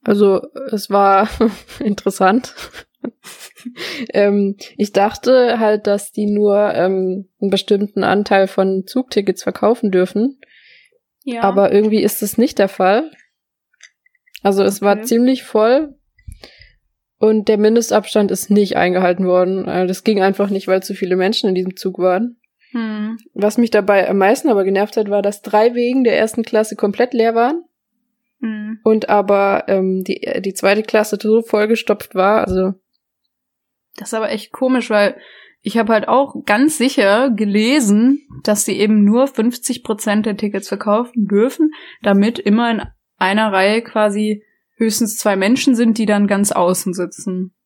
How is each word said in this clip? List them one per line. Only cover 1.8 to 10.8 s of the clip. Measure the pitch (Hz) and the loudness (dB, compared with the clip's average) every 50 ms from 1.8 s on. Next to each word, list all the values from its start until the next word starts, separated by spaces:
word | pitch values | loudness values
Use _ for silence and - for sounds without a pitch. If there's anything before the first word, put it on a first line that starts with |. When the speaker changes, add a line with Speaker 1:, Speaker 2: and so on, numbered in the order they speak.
| 277 | -4
Speaker 1:
interessant. | 214 202 - - 202 - - 190 185 202 254 - - - - - - - - - _ _ _ | -4 -4 -2 -4 -6 -2 0 2 2 2 0 -2 -6 -16 -18 -20 -18 -18 -20 -20 _ _ _
<laughs> | - 247 _ _ _ - - - - - _ - - 247 247 - - - - 302 247 - - | -14 -14 _ _ _ -20 -20 -20 -20 -20 _ -18 -18 -18 -14 -12 -12 -12 -10 -10 -12 -4 0
Ähm, | 208 202 202 202 208 202 196 202 _ - - _ | 2 2 2 2 2 0 -2 -4 _ -14 -20 _
ich | - 208 202 | -6 -6 -2
dachte | - 190 196 214 - - - 240 262 254 247 240 226 226 | 0 0 0 0 -2 -4 0 2 4 4 4 2 2 0
halt, | 226 214 214 208 214 | 2 0 0 0 0
dass | 208 202 202 - - | -2 -2 -2 -4 -8
die | _ - 208 | _ -4 -2
nur, | 208 208 208 208 208 196 202 208 208 - | -2 0 2 2 2 2 2 2 0 0
ähm, | - 170 190 190 190 185 185 185 196 190 _ _ _ | 0 0 0 0 -2 -2 -2 -4 -6 -10 _ _ _
einen | - 196 | -2 -2
bestimmten | 196 196 - - 208 196 208 202 _ 202 185 | -2 -2 0 0 0 0 0 -4 _ -2 -2
Anteil | - 185 202 202 - 208 196 196 | 0 0 0 0 2 2 2 2
von | 190 - - 190 190 190 190 185 | 2 0 -2 0 0 0 -4 -6
Zugtickets | - - 254 262 _ - 214 202 196 180 - | -4 -4 -4 -4 _ -4 -2 -2 -2 -4 -4
verkaufen | - - 185 - - 208 240 247 - 202 | -6 -8 -6 0 0 0 0 0 -2 0
dürfen. | 190 185 185 185 - 202 226 277 277 _ - _ _ _ _ - - - | 2 0 0 0 0 -2 -2 -2 -4 _ -20 _ _ _ _ -20 -20 -20